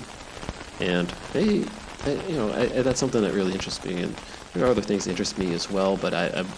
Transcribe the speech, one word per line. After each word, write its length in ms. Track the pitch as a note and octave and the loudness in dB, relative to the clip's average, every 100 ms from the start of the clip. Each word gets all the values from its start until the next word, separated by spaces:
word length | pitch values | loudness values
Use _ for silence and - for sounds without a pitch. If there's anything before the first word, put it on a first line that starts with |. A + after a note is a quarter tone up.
| - - - - - - - - | -10 -14 -14 -10 -10 -10 -12 -2
And 320 | F#2 F2+ F2+ - - | 2 2 2 -4 -4
they, 320 | - G#3+ G3+ - - - - | 2 4 2 0 -6 -12 -6
they, 220 | C#3 C#3+ F#3+ | -2 -2 -2
you 80 | D#3 | 0
know, 140 | G#2+ | 0
I, 120 | C2+ | 2
I, 200 | A#2+ B2+ | 2 4
that's 160 | B2+ B2 | 2 2
something 240 | C3+ A#2+ | 2 4
that 120 | G2+ | 4
really 180 | G2+ F#2+ | 4 2
interests 320 | F#2+ - - | 0 -4 -6
me, 180 | F#2+ F2+ | -4 -2
and 140 | F2 - - - - | -4 -6 -12 -14 -6
there 120 | F2+ B2+ | 2 4
are 40 | |
other 120 | A2+ | 4
things 220 | G#2 G2+ | 2 0
that 60 | F#2 | 0
interest 280 | F2+ G2 - | -2 -2 0
me 140 | F#2 | 0
as 180 | E2+ - | 0 0
well, 260 | G2 F#2+ F#2+ | 2 2 2
but 180 | F#2 | 0
I, 140 | E2+ F2 | 0 0
I'm, 200 | - F#2 | 0 -4